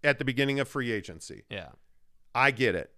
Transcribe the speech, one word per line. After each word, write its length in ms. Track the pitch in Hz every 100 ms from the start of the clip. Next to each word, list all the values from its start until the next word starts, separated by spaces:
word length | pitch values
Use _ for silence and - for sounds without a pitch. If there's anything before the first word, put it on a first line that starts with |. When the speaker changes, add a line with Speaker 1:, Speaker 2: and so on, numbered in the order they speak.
Speaker 1:
at 160 | 147 139
the 60 |
beginning 340 | 131 127 139 139
of 80 | 135
free 220 | 143 123
agency. 500 | 110 90 82 - 98 -
Speaker 2:
Yeah. 200 | 101 78 - _ - _ _ -
Speaker 1:
I 160 | 123 135
get 220 | 123 127
it. 160 | 90 -